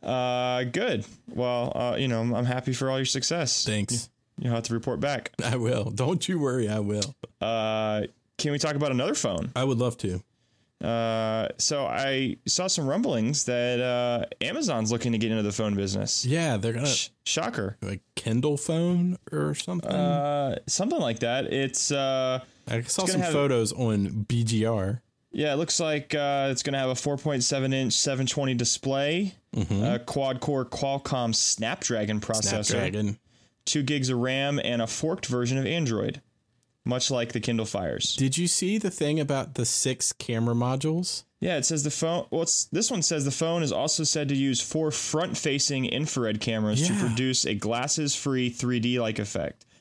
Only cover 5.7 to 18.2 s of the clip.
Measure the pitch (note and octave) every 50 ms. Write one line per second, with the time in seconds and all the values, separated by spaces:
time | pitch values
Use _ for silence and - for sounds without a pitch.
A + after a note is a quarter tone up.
5.7 | B2 A2+ G#2 A2+ G#2 A2+ B2+ D3 F#3 - - - F#3 D#3+ C#3+ C3 B2 B2+ A2+ G#2
6.7 | G#2+ G#2+ G#2 G2+ G#2+ G#2 G2+ C3+ - - - - _ - - A2 A#2 A2+ A2 A2
7.7 | A2 A2 G#2+ G#2+ G#2+ G#2+ - - - _ _ _ _ - - D3 C#3+ C3+ D#3 D3+
8.7 | C#3+ C#3 D3+ C#3+ B2+ B2 C#3 G3+ D4 - - A2 F#2 D#2 - B2+ - B2 C3 C3+
9.7 | B2+ A2+ B2 A#2+ A#2+ - - F#2+ F2+ F#2 - _ _ _ _ _ _ _ _ _
10.7 | _ - - - A#2 A2+ A2+ A2+ A2+ A2+ A2 A2 A2 A2 G#2+ - - - - -
11.7 | D3+ C#3+ B2+ C#2 A#1 - C3+ C3+ C3+ C3+ C3 A#2 - - - - - - F3+ F#3+
12.7 | - F3 C#3+ C3 D3+ G#3 B3 B3 C#3+ A2+ A2 B2 D3 C#3 - B2+ B2 A#2+ A#2+ B2
13.7 | B2 A#2+ B2+ B2+ B2 B2 B2 B2 A#2+ A#2 - - - - - C3+ G#3+ D#4+ D4 F#3+
14.7 | C3+ A2+ A2 G#2+ A#2+ A#2 - B2 A2+ G#2+ A#2 A2 A2+ A2 G#2 G#2 G2 - G#2+ G#2
15.7 | G2+ G2 G2 F#2+ G2 G2+ G2+ - - - - B2 D3 E3+ E3 - A2+ G2+ G#2 A#2
16.7 | A2 A#2 C#3+ C#3+ A#2+ - - - _ _ - - - D#3 F3 A#3 A#3+ - G2+ G2
17.7 | G#2 - G2+ G2 G2+ F#2+ _ _ - -